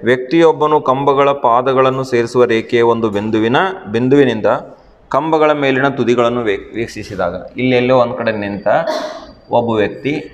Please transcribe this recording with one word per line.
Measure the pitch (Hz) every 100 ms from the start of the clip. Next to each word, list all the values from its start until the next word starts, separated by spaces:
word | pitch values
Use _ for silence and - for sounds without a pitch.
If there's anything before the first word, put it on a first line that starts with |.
ವ್ಯಕ್ತಿಯೊಬ್ಬನು | 110 127 127 165 165 143 151 151
ಕಂಬಗಳ | 147 131 139 139 139
ಪಾದಗಳನ್ನು | 143 123 117 127 131 131 131
ಸೇರಿಸುವ | 131 120 113 127
ರೇಖೆಯ | 120 113 107 120
ಒಂದು | 117 117 110
ಬಿಂದುವಿನ, | 101 107 110 110 139 190 190 -
ಬಿಂದುವಿನಿಂದ | 110 127 143 131 113 101 131 - - - _ _
ಕಂಬಗಳ | - 156 160 151
ಮೇಲಿನ | 147 139 131 139
ತುದಿಗಳನ್ನು | 123 117 120 117 120
ವೇ-, | 113 98 - 104
ವೀಕ್ಷಿಸಿದಾಗ, | 113 107 104 95 90 90 - -
ಇಲ್ಲೆಲ್ಲೋ | 127 123 123 131
ಒಂದ್ | 117 -
ಕಡೆ | 113
ನಿಂತ | 107 101 101 104 135 165 - - - - - -
ಒಬ್ಬ | 117 117
ವ್ಯಕ್ತಿ | 110 101 - 131 151 -